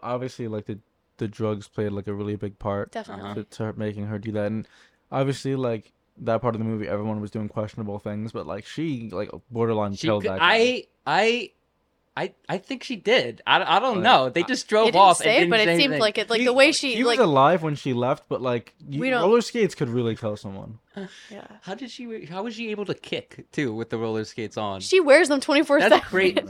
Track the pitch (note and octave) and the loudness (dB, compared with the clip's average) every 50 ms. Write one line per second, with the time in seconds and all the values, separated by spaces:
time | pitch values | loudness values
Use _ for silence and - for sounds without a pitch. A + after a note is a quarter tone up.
0 | - A#2+ B2 B2 B2+ B2 - - A#2+ A2+ G#2+ G#2+ G2+ - G#2+ G2+ - _ _ _ | -6 -6 -6 -6 -6 -8 -8 -8 -8 -8 -6 -8 -8 -8 -10 -12 -14 _ _ _
1 | _ _ _ - A#2 G#2+ G#2 - A2 G#2+ G#2+ G2+ G2+ - _ - G#2+ G#2 G2+ G2+ | _ _ _ -8 -8 -8 -6 -4 -4 -2 -4 -4 -8 -10 _ -6 -4 -4 -4 -6
2 | G2 G#2+ G2+ G2+ G#2 G#2 G#2 G2+ G#2 G2+ G2 - - G#2+ G2+ G2+ G#2+ - - A3+ | -8 -8 -8 -6 -6 -6 -6 -6 -8 -10 -10 -8 -6 -4 -4 -4 -6 -8 -10 -12
3 | G#3+ - G2+ G2 G2+ G2+ G#2 G#2+ G2+ - - - A2 A2 F#2+ G#2+ G#2+ G#2+ G2+ G#2+ | -12 -12 -14 -14 -12 -10 -10 -10 -12 -12 -10 -8 -8 -8 -6 -6 -6 -6 -6 -8
4 | G2+ G#2 G#2+ G2+ G#2 A#2 G#2 G#2+ G#2 G#2 A2 A2 F#2 - _ _ _ _ _ _ | -8 -8 -8 -8 -8 -6 -4 -4 -2 -4 -4 -6 -8 -12 _ _ _ _ _ _
5 | _ _ - C3 C3+ C#3 C3+ - - C3+ C3+ C3 B2+ A#2+ A2+ G#2+ - _ _ _ | _ _ -4 -2 -2 -2 -4 -4 -6 -6 -4 -4 -4 -4 -4 -6 -8 _ _ _
6 | _ _ _ - - A2+ A2+ A2 B2 A#2+ A2 G#2+ A2+ A2 A2 G#2+ G#2+ C#2+ F#2+ G#2 | _ _ _ -8 -2 -2 -2 0 0 -2 -2 -2 -2 -4 -4 -4 -4 -4 -4 -4
7 | G#2 A2 G#2+ G#2+ G#2 G#2 - A2+ G#2+ G#2 - A2+ G#2+ G#2+ - - A2 G2+ G2+ G#2 | -4 -4 -6 -6 -6 -8 -8 -8 -8 -6 -6 -8 -8 -8 -8 -10 -10 -8 -10 -8
8 | - G#2 G#2 G#2 A2 A2+ - A2+ E2+ C#2+ F2+ G#2 - - - - D#3 E3 C#3 A#2+ | -8 -8 -8 -8 -8 -8 -10 -10 -10 -10 -10 -12 -12 -12 -8 -6 -6 -6 -6 -6
9 | A2+ G#2+ F2+ F2+ G#2 - - - - - A#2 A2+ A#2 A2+ A2+ G#2+ G#2 G2+ G2 - | -8 -8 -8 -8 -8 -8 -10 -16 -14 -8 -4 -2 0 0 0 0 -2 -2 -4 -4
10 | - C3 G#2+ G#2 F#2+ G#2 F#2+ F#2+ E3 F3 G#3+ A3+ A3+ B3 B3+ A3+ - _ _ _ | -2 0 0 0 0 -2 2 4 4 6 6 6 4 2 0 -2 -6 _ _ _
11 | - C3+ D3+ F3+ G#3+ A3+ A#3+ B3 G#3 - _ _ _ _ _ _ _ _ _ _ | -4 0 2 2 2 2 0 -2 -4 -10 _ _ _ _ _ _ _ _ _ _
12 | _ _ - C#3 D#3+ G3+ - _ _ - D#3 F#3+ - - C4+ B3 - - B3+ F#3+ | _ _ -10 -8 -8 -8 -10 _ _ -6 -6 -6 -6 -8 -12 -10 -8 -10 -10 -4
13 | - G3 A#3+ - B2 A#2+ A2 - - - C3+ E3+ F3+ C#3 E3 G3 A#3 C4 A#3 F#3 | 0 2 2 2 2 -2 -6 -4 2 4 4 4 4 4 2 4 2 2 0 2
14 | F3 A#3+ B3 D#3 C3 C3 - E3+ F3 - B3+ - - - G#3+ G#3+ A3+ G3+ D#3 F3+ | 4 6 6 6 4 2 0 0 0 0 -2 -4 -2 0 2 4 4 6 8 8
15 | G3 F#3 E3+ E3+ - - A3+ D4 F3 F3 A#3 A3 G#3 E3+ E3+ F3 C#4+ C#4 D4+ C#4+ | 10 8 8 6 4 4 4 4 4 4 4 4 4 4 4 4 4 2 2 2
16 | A3 G#3+ G#3 A3+ G#3 - A#3 A3+ B3 B3 B3 C4+ C4+ D4+ D4+ - - C4+ A#3+ G#3+ | 2 2 2 0 -2 0 0 0 2 4 6 6 6 6 6 2 -2 -2 0 0
17 | B3+ A#3+ A#3 C4 A3+ E3+ C#3+ C3+ C3+ D3+ F3 F3 D#3+ D#3 D3 C3+ - C#3+ B2 A#2+ | 2 2 4 4 4 4 6 6 6 6 6 2 0 -2 -4 -4 -4 -4 -2 0
18 | A#2+ B2+ D3+ - - - C#3+ A2+ B2 B2+ B2 A#2+ - - - _ - C#3+ C#3 C#3+ | 0 0 -2 -2 -4 -6 -6 -4 -2 -2 -2 -4 -4 -10 -20 _ -14 -10 -6 -4
19 | B3 C4 C4 A#3+ F3 F#3+ A3+ A#3+ - - - A#3+ G#3+ E3+ - - D3+ A#2+ A#2 B2 | -2 0 0 2 4 4 4 4 2 0 0 0 0 0 -2 -4 -4 -2 -2 -2
20 | A#2+ A2+ A2 - - G#2+ G#2 - - G2+ F#2+ F#2+ G#2 A2 A2 G#2+ _ _ - G3+ | -2 -2 -4 -4 -6 -8 -8 -8 -10 -14 -14 -14 -14 -16 -18 -20 _ _ -16 -14
21 | F#3+ F#3 - - - - G#3 G3+ - - G#3 G#3+ - F3+ G3 A#3 C4+ A#3 - - | -14 -14 -16 -20 -20 -20 -20 -18 -18 -20 -20 -18 -14 -14 -12 -12 -12 -14 -14 -14
22 | B3 A#3 A3 A3 - D3 F3 F#3 G#3 A#3+ G#3+ A3 A#3 A3 G#3+ G#3 G#3 F3+ D#3 - | -14 -12 -12 -12 -12 -10 -10 -8 -8 -8 -8 -8 -8 -6 -6 -6 -6 -6 -8 -8
23 | - - F3+ C#3 - - - - - _ - - D3 A#2+ G#2+ A2+ A#2 - - A2+ | -10 -14 -14 -14 -16 -16 -18 -20 -20 _ -6 -4 -4 -4 -4 -6 -8 -6 -6 -4
24 | A2+ A2+ A2 A2 G#2+ - - - A2 G2 - A#2 G#2+ G2+ F#2+ F#2+ F#2+ - F#4 F#4+ | -4 -4 -4 -4 -6 -8 -8 -10 -10 -8 -6 -6 -6 -6 -6 -8 -2 0 2 4
25 | E4 C#4+ C4 D#4+ F4+ C4+ C#4+ C4+ - - C#4+ C#4+ D#4+ - C#4+ D4+ A3+ G#3 D4+ - | 6 6 6 6 6 4 0 -2 0 0 2 2 2 2 2 2 4 4 4 2
26 | - - - F#3 F#3+ F#3 F3+ - - | 2 0 0 0 2 2 2 0 -2